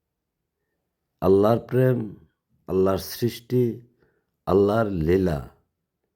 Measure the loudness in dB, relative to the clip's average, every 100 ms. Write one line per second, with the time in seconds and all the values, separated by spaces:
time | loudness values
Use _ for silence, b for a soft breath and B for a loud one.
0 | _ _ _ _ _ _ _ _ _ _
1 | _ _ 2 4 4 2 -2 0 0 0
2 | -6 -14 _ _ _ _ -6 -2 0 -2
3 | -6 -6 -6 -6 -6 -2 -2 -6 -16 _
4 | _ _ _ _ 0 2 2 0 -2 -2
5 | 0 2 0 -4 -8 -18 _ _ _ _
6 | _